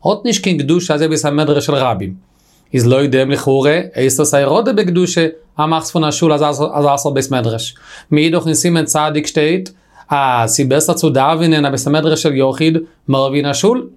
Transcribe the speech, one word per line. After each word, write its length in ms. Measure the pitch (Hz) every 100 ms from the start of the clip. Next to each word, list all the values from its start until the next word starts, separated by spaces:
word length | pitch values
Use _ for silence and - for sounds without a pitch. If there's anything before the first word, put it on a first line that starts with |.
האט 140 | 160 208
נישט 180 | 240 202
קיין 160 | 190 165
קדושה, 360 | 135 170 175
אז 80 | 151
ער 60 | 160
בית 160 | 156
מדרש 420 | 151 147 151 147 139
של 80 |
רבין. 400 | 139 127 101 95 92 _ _ _ _ _
איז 120 | 131 120
לא 100 | 131
יודע, 280 | 143 131
לכאורה, 560 | 135 139 143 135 139 160 185
איז 240 | - 131 131
דאס 160 | 151
א 20 | 143
ירודה 360 | 139 170 233
בקדושה, 540 | 214 190 175 180 180 165 160 - -
א 100 | 151
מאכט 240 | 160 156
פון 140 | 170
א 60 | 156
שול, 220 | 147 165
אז, 100 | 147
אז, 200 | 151 139 156
אז, 120 | 147 147
אז 120 | 139 147
בית 160 | 139 131
מדרש. 440 | 131 117 113 - - - - -
מיר 220 | 151 165
דאך 140 | 165 160
אין 80 |
סימן 300 | 156 175 170
צדיק 420 | 156 156 151 151 151
שטייט, 420 | - 151 180 185 - _ - -
אה, 300 | 143 135 123 113
זי 180 | -
בעסער 320 | 139 139 160 170
צו 140 | 160
דאווינען, 540 | 131 135 160 170 156
א 60 | 143
בית 180 | 131 131
מדרש 340 | 151 156 156
של 120 | 160
יחיד, 440 | 135 135 131 160 160 165 _ -
מאר 140 | 135
ווי 160 | 135 143
אין 80 | 143
א 80 |
שול. 340 | 139 202 254 -